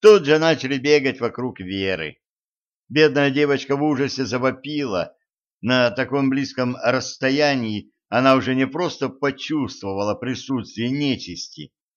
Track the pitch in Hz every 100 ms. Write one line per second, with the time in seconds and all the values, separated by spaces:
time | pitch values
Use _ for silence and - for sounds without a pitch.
0 | 214 208 143 156 165 147 131 139 131 147
1 | 135 123 117 - 123 - 92 98 95 92
2 | 78 73 _ _ _ _ _ _ _ 127
3 | 156 135 143 139 147 139 - 143 151 139
4 | 135 - 127 120 131 131 139 151 143 95
5 | - - _ _ _ _ 101 127 123 -
6 | 127 139 135 135 135 - 127 127 113 127
7 | 127 - 131 139 147 139 113 104 101 _
8 | _ 117 131 131 127 131 131 135 180 -
9 | 135 - 143 135 - 156 127 - 101 98
10 | 101 101 - 120 - 135 107 - 117 135
11 | 143 110 - 82 - - 73 _ _